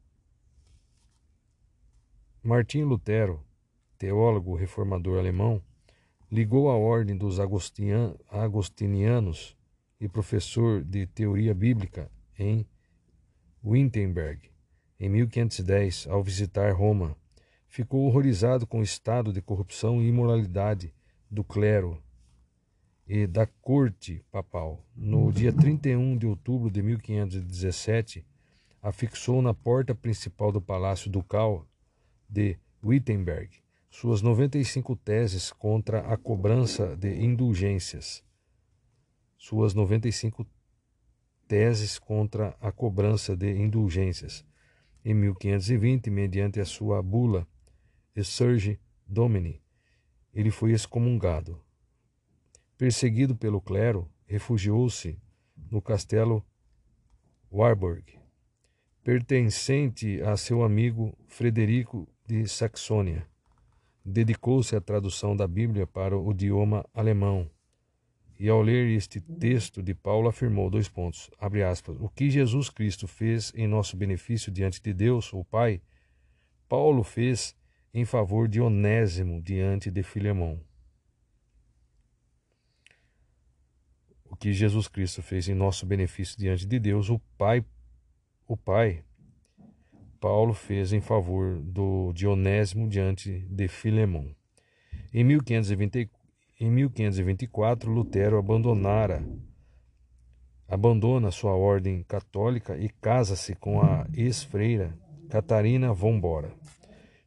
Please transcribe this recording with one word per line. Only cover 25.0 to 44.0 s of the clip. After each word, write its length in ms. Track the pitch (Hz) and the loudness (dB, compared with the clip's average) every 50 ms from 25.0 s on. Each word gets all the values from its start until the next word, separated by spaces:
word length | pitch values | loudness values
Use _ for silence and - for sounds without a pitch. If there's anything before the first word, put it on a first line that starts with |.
| 107 104 127 143 110 107 | -4 0 2 2 2 2
dia 200 | 98 101 117 120 | 2 2 2 2
trinta 380 | 117 - 151 143 156 143 - 135 | 4 6 6 6 4 2 0 0
e 60 | 123 | 0
um 220 | 123 127 131 127 117 | 2 2 0 0 0
de 80 | 117 | 0
outubro 460 | 110 101 90 - 123 127 127 117 110 | -2 -4 -4 -4 -4 -2 -2 -2 -2
de 100 | 95 101 | -2 0
mil 160 | 98 107 117 107 | 0 0 -2 -2
quinhentos 380 | - - 107 104 101 95 92 | -4 -4 -4 -2 -2 -4 -4
e 60 | 98 | -6
dezessete, 840 | 90 90 92 90 92 92 90 - - 107 110 113 110 - - 87 - - _ _ _ _ _ _ _ _ _ _ | -8 -8 -6 -4 -2 -2 -2 -2 -2 0 0 0 -2 -4 -10 -16 -18 -20 _ _ _ _ _ _ _ _ _ _
afixou 600 | - 104 - - 123 113 - - - 123 123 131 | -8 -8 -4 -4 -6 -6 -6 -6 -2 0 2 2
na 120 | 127 123 101 | 2 2 0
porta 400 | - - 120 123 131 131 - 117 | -2 0 2 2 2 2 -2 -4
principal 560 | - - 117 107 - - 98 - - 104 104 | -4 -4 -4 -4 -4 -6 -12 -6 -2 -2 0
do 120 | 98 104 | 0 0
Palácio 500 | 90 - 95 92 95 95 95 - - 101 | -2 -4 -4 -2 -2 -2 -2 -4 -4 -4
Ducal 560 | 92 98 90 - - 104 113 110 101 82 73 - _ _ _ _ _ _ _ _ _ _ _ - | -4 -4 -4 -2 0 0 2 0 0 -2 -6 -14 _ _ _ _ _ _ _ _ _ _ _ -6
de 280 | 104 104 104 98 92 - _ _ _ _ | -2 0 0 0 -2 -4 _ _ _ _
Wittenberg 800 | - 107 131 139 120 - 107 98 92 87 80 87 - - - _ _ _ _ _ _ _ | 0 2 2 2 2 0 -2 -2 -2 -4 -4 -6 -8 -12 -16 _ _ _ _ _ _ _
suas 320 | - - - 120 113 101 | -16 -6 -2 0 0 2
noventa 360 | 104 120 113 110 143 139 143 147 | 2 2 2 2 2 2 0 -2
e 60 | 127 | -2
cinco 320 | - - 131 123 - 127 | -2 -4 -6 -4 -4 -6
teses 560 | - - 107 104 113 120 101 92 92 - - | -6 -4 -2 0 0 0 0 -2 -4 -8 -10
contra 480 | - _ - 107 107 110 - - 110 107 | -10 _ -2 0 0 0 0 -2 -2 -4
a 140 | - - 110 | -2 -2 -4
cobrança 800 | - - - 110 95 95 104 117 127 123 107 - - - 87 73 | -4 -2 -4 -4 0 2 2 2 4 2 0 0 -2 -4 -4 -4
de 180 | 85 95 98 - - | -4 -4 -4 -2 0
indulgências. 1000 | 110 120 123 117 127 120 101 87 98 101 98 92 - - - 73 - - - - - _ _ _ _ _ _ _ _ _ _ _ _ _ _ _ _ _ _ _ _ _ _ _ | 0 0 2 2 2 0 2 2 0 0 0 -2 -4 -6 -10 -12 -14 -14 -16 -18 -20 _ _ _ _ _ _ _ _ _ _ _ _ _ _ _ _ _ _ _ _ _ _ _
Suas 360 | - - 107 110 110 104 92 | -12 -4 0 2 2 2 2
noventa 340 | 107 104 90 107 113 113 117 | 2 2 2 2 0 0 -2
e 40 | |
cinco 360 | 107 - - 110 - - 113 - _ _ _ _ _ _ _ _ _ _ _ _ _ _ _ _ _ _ _ - | -2 -2 -4 -6 -6 -6 -10 -12 _ _ _ _ _ _ _ _ _ _ _ _ _ _ _ _ _ _ _ 0
teses 520 | 107 104 113 117 117 104 107 101 - - | 2 4 4 4 4 2 -2 -4 -6 -10
contra 560 | - - 107 107 107 107 - 107 107 92 - - | -8 -4 -2 0 0 0 -2 -4 -4 -4 -6 -6
a 100 | - 98 | -6 -8
cobrança 640 | - - 131 110 92 101 101 107 110 101 - - 95 | -4 -4 -4 -2 0 2 2 2 2 0 0 -2 -4
de 160 | 87 95 101 98 98 | -2 -2 -2 0 0
indulgências. 880 | 104 107 104 113 107 92 80 92 | 0 0 2 2 0 0 0 0